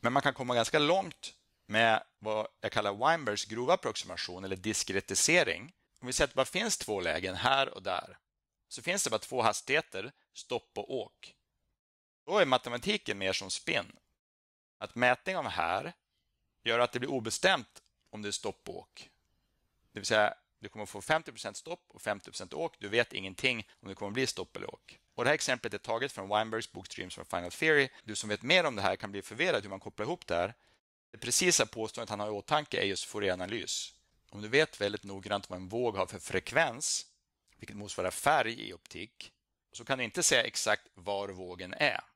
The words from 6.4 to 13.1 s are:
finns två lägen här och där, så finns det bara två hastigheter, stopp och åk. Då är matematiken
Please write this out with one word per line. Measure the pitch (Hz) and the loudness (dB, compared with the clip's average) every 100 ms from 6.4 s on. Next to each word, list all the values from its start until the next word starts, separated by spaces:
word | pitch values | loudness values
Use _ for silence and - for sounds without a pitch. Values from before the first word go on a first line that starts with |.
finns | 131 180 226 - | 0 0 -2 -2
två | - 101 | -2 -2
lägen | 87 80 92 | 0 0 -2
här | 92 123 135 135 | 0 2 4 2
och | - | -4
där, | 95 92 - - _ _ _ _ _ | -4 -4 -6 -18 _ _ _ _ _
så | - | -10
finns | 123 196 | -4 -2
det | - | 0
bara | 110 | 0
två | - 131 | -2 4
hastigheter, | 113 104 - 143 - 98 107 _ _ | 4 4 0 0 0 -8 -10 _ _
stopp | - - 120 _ - | -20 -4 -4 _ -8
och | - | -4
åk. | 131 98 _ - _ _ _ _ _ _ _ _ _ - | -4 -6 _ -20 _ _ _ _ _ _ _ _ _ 0
Då | 202 | 4
är | 156 | 6
matematiken | 127 127 120 185 208 - | 6 2 -4 0 -2 0